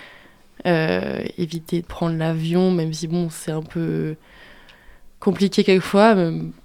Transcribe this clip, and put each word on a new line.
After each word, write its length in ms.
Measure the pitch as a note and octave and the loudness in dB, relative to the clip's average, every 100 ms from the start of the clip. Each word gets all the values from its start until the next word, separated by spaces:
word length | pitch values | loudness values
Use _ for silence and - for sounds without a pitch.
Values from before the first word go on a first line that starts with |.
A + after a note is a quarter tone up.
| - - - _ _ - - | -20 -20 -20 _ _ -6 0
euh, 560 | E3 D#3+ - - - - - | 2 2 0 -2 -4 -6 -6
éviter 420 | E3 E3 - F3 | -6 -8 -6 -6
de 60 | E3+ | -6
prendre 300 | - E3+ D#3+ | -4 -4 -2
l'avion, 540 | D#3+ E3 D#3+ F3 F#3 | -2 -2 0 2 2
même 220 | F3 D#3+ | 2 -2
si, 140 | D#3 E3 | -4 -4
bon, 220 | F3 E3+ | -2 -2
c'est 220 | D#3+ - | -6 -8
un 100 | D#3 | -6
peu 540 | D#3 E3+ D#3+ D#3+ D#3 D#3 - - - - - - - - - - | -6 -4 -2 -2 -4 -8 -14 -20 -20 -20 -20 -20 -20 -20 -20 -6
compliqué 440 | - E3+ G3 - | -2 2 2 2
quelquefois, 500 | G3+ F#3+ - G3 A3 | 4 4 4 4 6
même 380 | G3 E3+ D#3+ E3 - | 6 2 -2 -8 -12